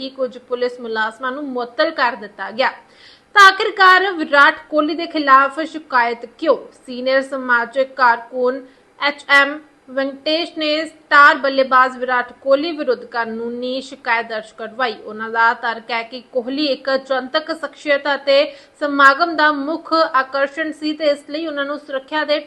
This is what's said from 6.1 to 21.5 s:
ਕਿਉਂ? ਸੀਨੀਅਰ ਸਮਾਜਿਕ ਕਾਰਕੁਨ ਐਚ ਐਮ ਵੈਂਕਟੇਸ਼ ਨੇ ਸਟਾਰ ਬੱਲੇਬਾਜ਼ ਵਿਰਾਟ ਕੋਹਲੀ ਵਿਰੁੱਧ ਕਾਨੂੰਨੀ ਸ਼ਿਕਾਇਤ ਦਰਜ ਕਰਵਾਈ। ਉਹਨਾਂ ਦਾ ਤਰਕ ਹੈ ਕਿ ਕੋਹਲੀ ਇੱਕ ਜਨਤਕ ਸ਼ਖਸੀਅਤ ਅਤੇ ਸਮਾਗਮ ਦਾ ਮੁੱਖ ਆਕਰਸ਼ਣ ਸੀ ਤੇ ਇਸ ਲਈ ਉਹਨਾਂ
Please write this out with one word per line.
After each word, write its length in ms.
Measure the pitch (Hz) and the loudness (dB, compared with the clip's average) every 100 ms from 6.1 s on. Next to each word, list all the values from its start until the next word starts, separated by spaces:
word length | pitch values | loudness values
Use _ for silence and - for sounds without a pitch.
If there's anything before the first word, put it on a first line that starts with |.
| 233 - _ | -4 -12 _
ਕਿਉਂ? 180 | 311 233 - - - | 0 0 -2 -20 -14
ਸੀਨੀਅਰ 360 | 247 254 269 | -8 -2 -2
ਸਮਾਜਿਕ 720 | 269 269 254 240 233 269 262 | -2 -6 0 0 0 -2 -4
ਕਾਰਕੁਨ 720 | - 247 233 - 254 247 262 - _ _ _ | 2 2 2 -2 -4 -2 -4 -10 _ _ _
ਐਚ 240 | 285 285 - 277 | -4 -4 2 4
ਐਮ 180 | 277 302 - _ - | 4 -2 -14 _ -10
ਵੈਂਕਟੇਸ਼ 600 | 254 269 269 311 320 330 320 | -6 -6 -4 -2 -2 -4 -4
ਨੇ 260 | 302 311 | -2 -2
ਸਟਾਰ 500 | 311 - _ 294 294 302 | -4 -12 _ 6 8 6
ਬੱਲੇਬਾਜ਼ 600 | 269 269 254 262 262 247 | 0 0 2 2 2 -2
ਵਿਰਾਟ 320 | 247 247 247 - | -4 -2 -4 -8
ਕੋਹਲੀ 280 | 269 277 339 302 | 0 0 0 -4
ਵਿਰੁੱਧ 280 | 262 233 - | -4 -4 -6
ਕਾਨੂੰਨੀ 760 | 240 226 226 233 240 254 262 | -8 -6 -6 -8 -8 -8 -8
ਸ਼ਿਕਾਇਤ 480 | 262 277 254 226 226 | -10 -10 -4 -4 -4
ਦਰਜ 220 | 220 214 - | -10 -10 -14
ਕਰਵਾਈ। 360 | 220 220 247 202 | -14 -6 -4 -6
ਉਹਨਾਂ 240 | 208 214 220 | -12 -12 -6
ਦਾ 220 | 226 226 | 0 2
ਤਰਕ 360 | 226 240 226 220 | 2 -4 -6 -6
ਹੈ 120 | 233 | -8
ਕਿ 180 | 226 247 - | -8 -14 -8
ਕੋਹਲੀ 320 | 254 233 277 302 | -6 -4 -2 -2
ਇੱਕ 220 | 254 269 269 269 | -2 -2 -4 -2
ਜਨਤਕ 420 | 254 254 311 311 | -4 -2 -4 -4
ਸ਼ਖਸੀਅਤ 560 | 320 285 - 302 285 294 | -8 -10 -8 -2 0 0
ਅਤੇ 220 | 277 277 277 294 - - _ | -2 2 2 2 -4 -20 _
ਸਮਾਗਮ 540 | 294 277 277 277 339 311 | -4 4 6 6 0 2
ਦਾ 140 | 302 | 2
ਮੁੱਖ 400 | 294 277 320 - | 0 -4 -8 -2
ਆਕਰਸ਼ਣ 800 | 330 320 262 269 277 277 320 311 | 0 2 0 -2 -2 -4 -4 -8
ਸੀ 200 | 302 302 | -6 -6
ਤੇ 180 | 302 302 | -2 0
ਇਸ 80 | 285 - | -2 -6
ਲਈ 180 | 294 | -8
ਉਹਨਾਂ 180 | 330 | -6